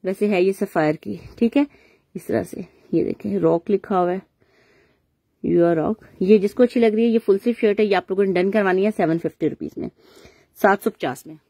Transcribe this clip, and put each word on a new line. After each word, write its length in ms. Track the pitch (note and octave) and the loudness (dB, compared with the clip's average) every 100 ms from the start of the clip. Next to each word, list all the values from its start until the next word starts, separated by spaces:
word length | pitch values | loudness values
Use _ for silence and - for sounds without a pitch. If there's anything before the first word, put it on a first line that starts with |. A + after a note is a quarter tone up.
वैसे 220 | F#3+ G3 G#3 | -6 -2 0
है 180 | F#3+ | 2
ये 80 | F#3+ | 0
sapphire 440 | G3 G3+ F3 D#3 D#3 | 0 -4 0 0 -2
की। 240 | G#3 F#3+ - - | -8 -14 -14 -2
ठीक 180 | A#3 C#4+ | 0 2
है, 100 | C#4+ _ _ _ _ | -2 _ _ _ _
इस 120 | F#3 - | -16 -6
तरह 160 | - | -4
से, 240 | F3 - F3 _ _ | -4 -12 -16 _ _
ये 100 | E3 | -2
देखें, 340 | - - G#3 G3 | -2 -6 -6 0
rock 320 | E3 E3 - | 0 0 0
लिखा 280 | G3 - F#3+ | -4 0 -2
हुआ 140 | F3+ | 0
है, 180 | F#3+ - _ _ _ _ _ _ _ _ _ _ _ | -4 -10 _ _ _ _ _ _ _ _ _ _ _
You 140 | - E3+ | -2 2
Are 180 | E3+ E3+ | 2 0
Rock। 280 | D#3 A3 - - | -2 -6 -10 -6
ये 160 | F#3+ G#3+ | 4 4
जिसको 240 | G3+ - | 4 0
अच्छी 180 | B3 B3 | 2 4
लग 140 | A3+ | 2
रही 100 | G#3+ | 2
है, 60 | A#3 | 0
ये 80 | A3+ | 0
फुल 200 | - G3 | 0 0
sleeve 160 | A#3+ | 0
shirt 240 | A3+ G#3+ G3+ | 0 0 2
है, 60 | G#3+ | 0
ये 80 | |
आप 160 | F#3+ - | 0 -2
लोगों 140 | F#3+ | -2
ने 80 | G3 | 0
डन 180 | F3+ F#3+ | 0 0
करवानी 340 | G#3+ G3 F#3 | 0 0 0
है 60 | G#3 | 0
सेवन 280 | G#3+ E3 E3 | 0 -2 0
फिफ्टी 300 | E3 _ D#3 | -4 _ -4
रुपीज 240 | - D3+ - | -4 -12 -10
में, 120 | - _ _ - - _ _ - | -12 _ _ -20 -20 _ _ -2
सात 240 | G3+ G3+ | 0 2
सौ 80 | A3 | -2
पचास 340 | - D3+ B2+ D#3 | -6 -8 -8 -16
में। 80 | D#3 | -20